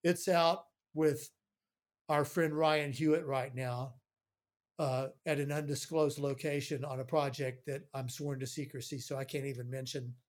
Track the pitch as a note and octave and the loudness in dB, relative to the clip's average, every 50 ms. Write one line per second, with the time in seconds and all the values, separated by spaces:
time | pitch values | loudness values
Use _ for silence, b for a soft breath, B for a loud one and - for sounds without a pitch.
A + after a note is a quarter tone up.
0 | - E3+ F3 F3 - F#3+ F3 E3+ E3 E3 E3+ - - _ _ _ _ _ _ D3+ | 4 4 2 4 2 4 6 6 6 6 4 2 -4 _ _ _ _ _ _ 4
1 | D#3 D3+ C#3 - - - _ _ _ _ _ _ _ _ _ _ _ _ _ _ | 4 4 4 2 -6 -14 _ _ _ _ _ _ _ _ _ _ _ _ _ _
2 | _ - D3+ D3 D3 - - F3 E3 D#3 D3+ D3+ D#3+ D#3 D#3 D3+ D3 C#3+ B2+ D3 | _ 0 2 2 2 2 2 0 2 2 2 4 4 4 4 4 2 -2 -2 2
3 | D#3+ D#3 D3+ E3 E3+ C#3 C#3 C3 C3 C#3 B2 B2+ C3 B2 A#2+ B2 C3 C3+ A#2+ - | 4 4 4 4 2 0 -2 -2 -2 -4 -6 -6 -4 -4 -4 -4 -6 -6 -8 -16
4 | _ _ _ _ _ _ _ _ _ _ _ _ _ _ _ - D3+ C3+ B2+ B2+ | _ _ _ _ _ _ _ _ _ _ _ _ _ _ _ -2 0 2 2 0
5 | C3+ C3+ - _ _ E3 D3+ C#3 C#3+ C#3 D3 D3+ D3+ D3 C#3+ B2+ - - E3 D#3+ | -2 -4 -8 _ _ 0 0 0 0 0 -2 -2 -2 -2 -4 -4 -4 -2 2 4
6 | D3+ C#3+ - C#3 C#3+ C#3 C3+ C3 - D3+ C#3+ C#3+ C#3 - D3+ C3 C3+ D3 C3 C3 | 4 2 2 0 -2 -2 -2 -2 -2 -2 -2 -2 -2 -2 -4 -4 -4 -4 -4 -6
7 | B2 B2 - D#3 C#3+ C#3 B2 D3 C#3 B2+ B2+ B2+ _ - C3+ C#3+ C#3+ _ - C3+ | -4 0 2 2 2 2 -2 -2 -4 -4 -4 -6 _ -8 -8 -8 -8 _ -8 -6
8 | C3 A#2+ - - C#3+ C#3+ C#3 C3 C3 B2 - - C#3+ - - C3 A#2+ - D3 C3 | -6 -6 -6 -4 -4 -4 -2 -4 -4 -6 -4 -6 -6 -6 -6 -10 -8 -6 -8 -8
9 | - - C#3+ C3+ C3+ - - C#3+ C3+ C#3 C3 A#2+ B2 B2 C3 C3 C3 B2+ - C#3 | -6 -6 -6 -6 -4 -4 -4 -4 -4 -4 -6 -6 -6 -6 -6 -6 -6 -6 -6 -6
10 | B2 B2 B2 _ _ | -6 -8 -12 _ _